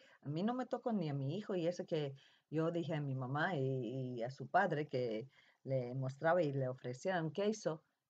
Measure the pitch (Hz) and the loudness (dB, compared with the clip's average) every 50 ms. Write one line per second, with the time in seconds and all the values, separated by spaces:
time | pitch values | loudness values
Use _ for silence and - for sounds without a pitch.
0 | - - - - - 135 151 160 196 226 247 254 247 247 254 233 - 247 220 202 | -10 -18 -20 -12 -8 -4 -2 0 0 0 0 -2 -2 -2 -4 -2 0 0 0 2
1 | 165 151 139 139 135 135 160 208 208 - 202 180 160 170 175 - 180 - 175 156 | 2 0 0 0 0 0 -2 -2 -2 -2 0 0 2 0 0 -2 -4 -2 0 0
2 | 147 135 135 - - - - _ _ _ 147 156 160 165 170 170 147 143 165 147 | 0 -2 -4 -8 -14 -20 -20 _ _ _ 0 0 2 2 2 0 -2 0 -2 -2
3 | 147 139 131 131 127 123 135 147 160 190 180 143 135 131 135 131 123 107 127 135 | 0 0 -2 -2 -2 -2 0 0 0 0 0 2 2 2 0 0 0 -2 -2 -2
4 | 131 127 123 117 110 131 131 - 127 110 - 180 202 180 156 147 156 151 - 127 | -4 -4 -4 -4 -4 -4 -6 -8 -8 2 4 4 4 4 2 0 0 0 0 0
5 | 123 117 107 107 131 - - - - - _ _ _ 135 135 131 123 120 131 135 | 0 0 0 -2 -4 -6 -12 -20 -20 -20 _ _ _ -2 0 0 0 0 -2 -2
6 | 131 131 135 - 151 165 170 180 165 147 135 139 131 127 127 - - 123 127 131 | -2 -2 -4 0 2 4 4 6 4 4 2 0 0 0 -2 -4 -6 -8 -8 -4
7 | - 190 190 170 160 156 - 202 196 208 220 214 - 170 156 160 - _ _ _ | -2 0 0 2 0 0 0 0 0 0 0 0 -2 -4 -4 -4 -8 _ _ _
8 | _ _ | _ _